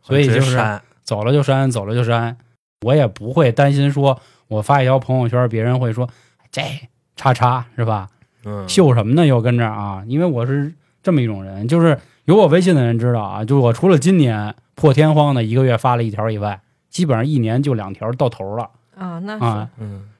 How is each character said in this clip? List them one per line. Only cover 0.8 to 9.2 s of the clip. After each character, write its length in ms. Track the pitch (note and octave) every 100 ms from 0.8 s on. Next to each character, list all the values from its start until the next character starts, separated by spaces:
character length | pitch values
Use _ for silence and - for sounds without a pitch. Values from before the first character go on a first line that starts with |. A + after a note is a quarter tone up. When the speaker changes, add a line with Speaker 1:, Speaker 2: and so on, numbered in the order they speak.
| _ _
Speaker 1:
走 220 | - G#2
了 80 | G#2+
就 100 | D3
删， 260 | C#3 C3+ C3+
走 160 | A#2
了 80 | G2
就 120 | A#2
删。 320 | A#2 A#2 A#2 A#2+ _ _ _ _
我 120 | A2
也 100 | D3+ B2
不 240 | - G#2+
会 180 | C3+ C#3
担 220 | A#2 C#3+
心 180 | C#3+ C#3
说 300 | C#3 C#3 B2+ _ _ _
我 160 | G#2+
发 180 | G#2+ C#3+
一 40 |
条 160 | B2+ C3+
朋 180 | B2 C3
友 100 | B2
圈， 200 | B2 B2
别 140 | A2+
人 160 | A2+ B2+
会 120 | B2
说 160 | A2+ B2 - _ _ _
：“这 100 | - C3+ D3 - _ _ -
叉 180 | C3+
叉 300 | B2+ B2 B2 B2
是 100 | -
吧？ 220 | A2+ G#2+ G2 _ _ _
Speaker 2:
嗯。 240 | G#2 G#2 F#2
Speaker 1:
秀 260 | - E3
什 100 | A#2+
么 100 | G#2+
呢？ 120 | C#3+